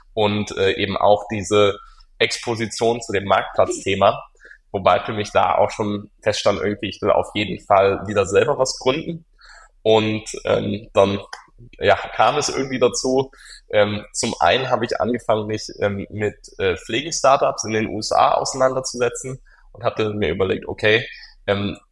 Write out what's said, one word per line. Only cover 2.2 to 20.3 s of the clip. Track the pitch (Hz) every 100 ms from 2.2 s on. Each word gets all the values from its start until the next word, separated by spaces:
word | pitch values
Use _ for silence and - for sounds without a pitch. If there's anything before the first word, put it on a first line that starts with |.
| 110 - - 110 110 - 113 117
zu | -
dem | 98
Marktplatzthema, | 95 98 - - 95 - - 95 98 - - _ - - _
wobei | 101 95 90
für | -
mich | 107 101
da | 98 95
auch | - 107
schon | - 104 104 101 _
feststand, | - 104 - 101
irgendwie, | 104 104 101
ich | -
will | 107
auf | - -
jeden | 101 101 87
Fall | - 98 98 98 92
wieder | 101 95
selber | 98 117 131
was | 131 -
gründen. | 123 143 - 165 - _ - - - _
Und, | 110 110 107 107 - -
ähm, | - 104 107 101 113
dann, | 107 98 98 - - - - 120 -
ja, | 101 95 -
kam | - 110 143
es | 143
irgendwie | - 135 127
dazu. | 123 - 131 131 135 - - - -
Ähm, | 107 104 104 -
zum | - 120 -
einen | 87 113 131
habe | 120
ich | 120 -
angefangen, | 104 120 - 110 107
mich, | 107 - -
ähm, | 101 98 -
mit, | 101 104 - - -
äh, | 95 85
Pflegestartups | - 113 156 156 135 135 135 -
in | 110
den | 110 110
U | 107
S | -
A | - 135
auseinanderzusetzen | - 156 135 131 131 127 123 123 - 131 135 _ _ _
und | -
hatte | 117 - 107
mir | 104
überlegt, | 87